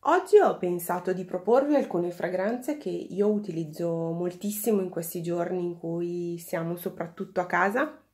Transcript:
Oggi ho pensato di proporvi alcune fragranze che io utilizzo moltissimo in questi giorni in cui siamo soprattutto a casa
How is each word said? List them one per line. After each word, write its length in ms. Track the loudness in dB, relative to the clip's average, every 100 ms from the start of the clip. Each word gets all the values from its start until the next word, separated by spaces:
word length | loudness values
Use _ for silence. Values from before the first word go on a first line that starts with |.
| 4
Oggi 340 | 2 8 8
ho 180 | 8 4
pensato 560 | -2 -2 -2 -2 0
di 120 | -2 -2
proporvi 500 | -4 4 4 6 2
alcune 340 | 2 -2 -2
fragranze 680 | -2 -4 -2 -2 -2 -4 -6
che 100 | -4
io 380 | -6 -6 0 2
utilizzo 600 | 2 -2 -6 -6 -4 -2
moltissimo 880 | -2 -2 -2 -4 -4 -6 -2 2 2
in 80 | 0
questi 320 | -4 -8 -6
giorni 420 | -4 -2 -2 -2
in 140 | -4 -6
cui 640 | -6 -4 -4 -4 -4 -6
siamo 360 | -6 -4 -4 -4
soprattutto 640 | -6 -6 -10 -8 -6 -4
a 60 | 0
casa 580 | 2 2 2 -2 -4 _